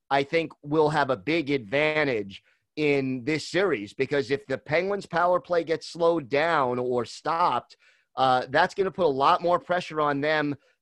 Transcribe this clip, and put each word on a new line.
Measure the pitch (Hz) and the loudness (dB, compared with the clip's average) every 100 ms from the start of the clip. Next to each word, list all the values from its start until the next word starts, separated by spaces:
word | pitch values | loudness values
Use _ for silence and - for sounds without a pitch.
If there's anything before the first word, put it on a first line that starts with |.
| _ | _
I | 139 | -2
think, | 139 165 160 - | 0 -2 -2 -8
will | 143 156 151 | -2 2 2
have | 156 139 | 2 0
a | 143 | -2
big | 92 165 139 | -2 -2 -2
advantage | 143 107 139 151 156 147 117 104 95 - _ _ - | -4 -2 0 0 2 0 -2 -4 -12 -20 _ _ -4
in | 151 143 135 131 120 | 0 0 0 -4 -4
this | 156 - | -4 -2
series, | 165 196 131 101 | -2 0 -2 -6
because | - 131 143 117 | -6 -2 -2 -2
if | 139 - | -4 -4
the | 131 | -8
Penguins' | - 156 185 202 - | -2 -2 0 -4 -4
power | 165 175 180 | 0 2 0
play | 170 175 | 0 -2
gets | 156 160 - | 0 -4 -6
slowed | 165 170 170 135 | 0 2 2 0
down | 139 165 160 131 123 | 0 2 2 2 0
or | 123 123 113 | -2 -2 -4
stopped, | - 151 165 175 123 - - _ _ _ - | -6 -4 0 0 0 -4 -14 _ _ _ 0
uh, | 131 127 120 | 2 2 2
that's | 135 180 - | 2 2 0
gonna | 190 | -4
put | 175 170 | 0 0
a | |
lot | 131 139 175 | 4 4 4
more | 170 175 | 2 0
pressure | 175 175 175 156 | 0 -4 -2 -2
on | 151 143 | 0 0
them | 147 156 147 139 _ _ | 0 0 -2 -6 _ _